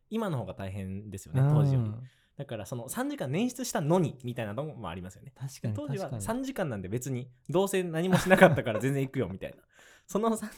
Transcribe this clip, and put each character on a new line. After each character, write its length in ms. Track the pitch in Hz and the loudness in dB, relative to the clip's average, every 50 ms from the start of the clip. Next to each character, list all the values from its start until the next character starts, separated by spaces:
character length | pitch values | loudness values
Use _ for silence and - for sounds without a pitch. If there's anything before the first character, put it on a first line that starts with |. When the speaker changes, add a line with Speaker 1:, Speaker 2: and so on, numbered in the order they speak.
| _ _ | _ _
Speaker 1:
今 200 | 214 220 226 196 | -6 -4 -4 -2
の 80 | 160 127 | -4 -4
方 80 | 104 | -4
が 80 | 90 - | -6 -8
大 180 | - 98 95 | -8 -10 -8
変 380 | 95 104 95 95 95 98 107 107 | -8 -8 -8 -8 -8 -10 -10 -10
で 60 | 95 95 | -12 -12
す 80 | - - | -10 -4
よ 60 | - | 0
ね、 80 | 131 | 2
当 240 | 135 143 147 151 147 | 4 4 6 4 4
時 80 | 139 135 | 4 2
よ 80 | 127 | 2
り。 80 | 113 107 | 0 -2
Speaker 2:
う 20 | |
ん。 120 | 107 117 127 127 - _ _ _ _ - | -4 -8 -12 -16 -20 _ _ _ _ -14
Speaker 1:
だ 80 | 139 | -12
か 100 | - 123 | -10 -10
ら、 100 | 107 101 | -10 -10
そ 120 | - 135 120 | -8 -10 -10
の、 100 | 117 - | -10 -8
三 220 | - 233 254 285 | -6 -6 -6 -6
時 80 | 294 285 | -6 -6
間 120 | 160 127 | -6 -4
捻 200 | 135 175 240 247 | -2 0 -2 -2
出 160 | 247 - 254 | -4 -6 -6
し 80 | - - | -4 -4
た 80 | 220 | -2
の 180 | 156 139 170 185 | 0 2 2 2
に、 180 | 165 131 - - - | 2 0 -4 -6 -10
み 100 | 123 120 | -8 -6
た 100 | 123 113 | -6 -6
い 20 | |
な 80 | 104 101 | -6 -6
の 100 | 120 147 | -6 -8
も 240 | 156 143 123 110 85 | -8 -8 -10 -10 -8
あ 60 | 85 | -8
り 60 | 92 | -8
ま 100 | 87 92 | -10 -12
す 40 | - - | -14 -16
よ 60 | - | -20
ね。 100 | - - | -20 -16
Speaker 2:
確 240 | - 131 135 - - | -12 -12 -12 -10 -8
か 60 | - 117 | -6 -6
に、 60 | 107 | -4
Speaker 1:
で、 40 | 104 | -4
当 80 | 294 - | -6 -6
時 80 | 135 196 | -6 -6
は 120 | 185 139 | -6 -6
三 100 | - 113 | -8 -8
Speaker 2:
確 60 | 98 147 | -6 -4
か 60 | 226 | -4
に。 100 | 254 269 | -4 -6
Speaker 1:
時 80 | 262 262 | -6 -4
間 160 | - 190 151 | -4 -4 -4
な 80 | 117 101 | -4 -6
ん 40 | |
で、 60 | 90 90 | -6 -6
別 240 | 104 127 127 139 | -6 -6 -6 -6
に、 180 | 131 120 123 - - _ _ - | -6 -6 -8 -10 -16 _ _ -2
ど 160 | 143 180 196 | 2 2 2
う 20 | 190 | 2
せ 160 | 196 190 180 | 0 -2 -2
何 240 | 175 160 160 170 185 | -2 -2 -2 0 2
も 100 | 185 175 | 2 4
し 120 | - 185 | 8 8
な 80 | 185 190 | 10 12
か 100 | 190 170 | 12 10
っ 80 | 151 | 10
た 80 | 127 123 | 6 2
か 80 | 120 | 0
ら 80 | 107 107 | 0 0
全 140 | 113 135 143 | 2 0 2
然 100 | 139 135 | 0 0
行 60 | 131 | -2
く 80 | - 131 | -2 -2
よ、 80 | 117 85 | -2 -2
み 100 | 95 95 | -4 -8
た 100 | - 67 | -10 -12
い 40 | |
な。 60 | - - _ _ _ - - | -14 -16 _ _ _ -20 -20
Speaker 2:
<laughs> 240 | - - - _ - | -20 -20 -20 _ -6
Speaker 1:
そ 100 | - 208 | -2 0
の 180 | 220 226 220 214 | 2 2 0 0
三 120 | - 214 - | -2 -6 -6